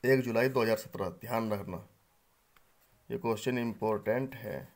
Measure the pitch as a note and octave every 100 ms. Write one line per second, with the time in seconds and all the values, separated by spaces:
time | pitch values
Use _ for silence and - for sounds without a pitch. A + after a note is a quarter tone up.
0 | B2 C3 A#2+ A2+ C3 C3 A2+ A2 - -
1 | F#2+ - A2+ A#2 A2+ G2+ G2+ F2+ - _
2 | _ _ _ _ _ _ _ _ _ _
3 | _ A#2 A#2 G#2+ - B2 A#2 G#2 A2 G#2
4 | G#2 A#2 C3+ A#2+ A#2+ C3+ C#3